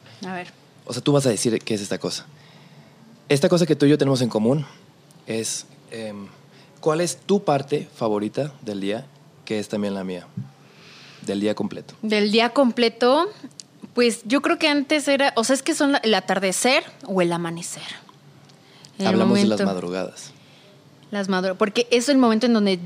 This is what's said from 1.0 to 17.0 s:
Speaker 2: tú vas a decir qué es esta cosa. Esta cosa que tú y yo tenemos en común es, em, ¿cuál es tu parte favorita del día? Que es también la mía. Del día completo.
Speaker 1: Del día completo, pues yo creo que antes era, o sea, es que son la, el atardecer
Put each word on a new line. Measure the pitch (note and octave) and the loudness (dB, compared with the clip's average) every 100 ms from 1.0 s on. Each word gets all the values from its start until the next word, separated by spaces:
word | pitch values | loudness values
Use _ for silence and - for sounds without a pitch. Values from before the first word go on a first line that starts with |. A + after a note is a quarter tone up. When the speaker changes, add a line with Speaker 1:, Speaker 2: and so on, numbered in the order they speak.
Speaker 2:
tú | C3 | 2
vas | C#3+ C3+ | 4 4
a | |
decir | G2 B2 A2 | 0 0 -2
qué | - | -2
es | G#2+ | -4
esta | G2+ - | -4 -6
cosa. | F2+ - - - - - - - - - - - - | -6 -8 -12 -20 -20 -20 -20 -20 -20 -20 -20 -20 -2
Esta | C#3+ F3+ | 0 4
cosa | F3 | 2
que | E3 C#3+ | 2 4
tú | C#3+ | 4
y | |
yo | D3 | 4
tenemos | C#3 C3 | 2 0
en | B2 | 0
común | A2+ A2+ D3+ C#3 - - _ _ - - | 0 0 0 -4 -14 -20 _ _ -20 -8
es, | A2+ A2 - - - - | -6 -6 -8 -12 -20 -16
em, | A2+ A2 G2+ G2 - - - - - | -12 -12 -12 -16 -20 -20 -20 -20 -6
¿cuál | D#3+ D#3+ | -2 0
es | F3 - | -2 -4
tu | - G3+ | -2 0
parte | G3 C#3+ C3+ D3 - - | 2 -2 -2 -6 -6 -6
favorita | A#2 G#2 G#2 C3+ D3 C#3 | -2 -2 -2 -4 -8 -8
del | - G2 | -10 -6
día? | G2 A2 - - - - - | -4 -6 -8 -20 -20 -20 -6
Que | G#2+ | -6
es | G2+ | -4
también | G#2+ G#2 | -4 -4
la | G2 | -4
mía. | F#2 F2+ - - - - - - - - - - | -6 -10 -12 -14 -14 -18 -20 -20 -20 -20 -20 -12
Del | - G2+ | -6 -4
día | G#2 | -2
completo. | G#2 G#2 - - - | -2 -6 -8 -16 -10
Speaker 1:
Del | A3 G#3+ G#3 | -4 0 2
día | A3 A#3 | 2 2
completo, | B3+ C4 A3+ A#3 A3+ B3 C#4+ F#4+ - - - - _ - | 2 2 2 -2 2 2 2 0 -6 -18 -20 -20 _ -8
pues | - A#3+ G#3+ | 0 0 0
yo | G#3 C#4 | -2 0
creo | D#4+ E4+ | 0 0
que | D#4 | 2
antes | D4 C#4 D#4 C#4 | 0 0 0 2
era, | C#4 C#4 - | 2 2 2
o | |
sea, | A3+ | 0
es | C4 | 0
que | - | 0
son | D#4 C#4+ | 0 0
la, | C#4+ | 2
el | A3 | 2
atardecer | F#3+ - F#3+ F#3+ F3+ B3 C#4+ - - | 0 0 -2 -2 0 2 2 0 -10